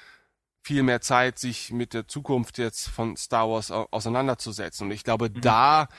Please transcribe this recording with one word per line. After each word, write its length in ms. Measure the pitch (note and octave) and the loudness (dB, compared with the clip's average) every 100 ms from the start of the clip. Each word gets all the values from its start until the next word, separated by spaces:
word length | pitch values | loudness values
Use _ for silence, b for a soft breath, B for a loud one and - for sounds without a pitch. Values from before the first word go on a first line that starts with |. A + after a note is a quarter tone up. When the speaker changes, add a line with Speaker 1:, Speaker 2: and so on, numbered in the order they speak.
| b b b b _ _ | b b b b _ _
Speaker 1:
viel 200 | - C#3+ | -2 2
mehr 180 | C3 A#2+ | 4 2
Zeit, 360 | - B2 B2+ - | 2 4 2 0
sich 340 | B2+ A2+ - | -6 -6 -8
mit 220 | A#2+ A#2 | -6 -6
der 140 | A2+ G#2+ | -6 -8
Zukunft 500 | D3 C#3+ B2+ A#2 - | -8 0 0 0 -4
jetzt 320 | A2+ - - | -4 -4 -8
von 260 | - A2+ G2 | -4 -6 -6
Star 300 | - A#2+ A2 | -2 0 0
Wars 200 | A2+ G#2 | -2 -4
au-, 180 | G2+ A2 | -6 -4
auseinanderzusetzen. 960 | A2 A2+ B2 C3+ A#2+ - G2+ F2+ - G2+ | -4 -2 0 0 -2 -6 -8 -10 -8 -8
Und 60 | |
ich 100 | G#2 | -6
glaube, 260 | - A2+ A#2 | -2 -2 -2
Speaker 2:
Mhm. 120 | A2 | 0
Speaker 1:
da 460 | A#2+ A2 C3+ D#3 D3 | 4 6 6 6 2